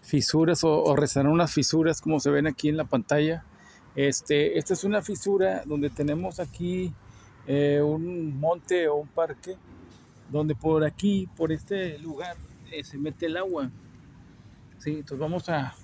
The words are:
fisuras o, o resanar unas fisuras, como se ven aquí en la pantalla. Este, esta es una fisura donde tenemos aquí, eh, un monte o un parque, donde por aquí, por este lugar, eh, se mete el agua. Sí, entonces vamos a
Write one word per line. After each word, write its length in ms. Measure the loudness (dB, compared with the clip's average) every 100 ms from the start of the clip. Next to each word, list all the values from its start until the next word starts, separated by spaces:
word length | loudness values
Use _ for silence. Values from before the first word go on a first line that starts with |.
fisuras 600 | 0 0 2 2 4 4
o, 220 | 4 4
o 100 | 4
resanar 380 | 4 2 2 4
unas 200 | 4 4
fisuras, 480 | 2 2 2 2 0
como 200 | 0 0
se 100 | 2
ven 160 | 2 2
aquí 220 | 0 -2
en 80 | 0
la 80 |
pantalla. 600 | 0 -2 2 2 2 -2 -8 -20 -20 -20 -12 0
Este, 600 | 0 0 0 2 4 0
esta 180 | -2
es 100 | -2
una 180 | 0 -2
fisura 600 | -2 -6 0 2 2 0 -4
donde 240 | -2 -2
tenemos 480 | -2 -2 -2 -4 -6
aquí, 560 | -10 -6 -4 -2 -4 -8 -18 -20 -20 -20 -2
eh, 340 | 0 2 4
un 540 | 2 0 -4 -6 -6 -2
monte 480 | 0 -2 0 0 2
o 80 |
un 140 | 0 -2
parque, 480 | -2 -2 -4 -14 -16 -16 -20 -20 -20 -20 -20 -6
donde 240 | -2 -2
por 300 | 0 2 2
aquí, 440 | 2 0 0 0 -2 -4
por 140 | -2
este 480 | -2 -4 -4 -4 -8
lugar, 380 | -12 -10 -12 -12 -18 -20 -14
eh, 140 | -12
se 120 | -12 -8
mete 300 | -8 -4 -4
el 100 | -4
agua. 360 | -4 -4 -6 -8 -20 -20 -20 -20 -20 -20 -20 -20 -20 -12
Sí, 120 | -8
entonces 280 | -8 -8 -6
vamos 300 | -4 -4 -2
a 260 | -4 -4 -10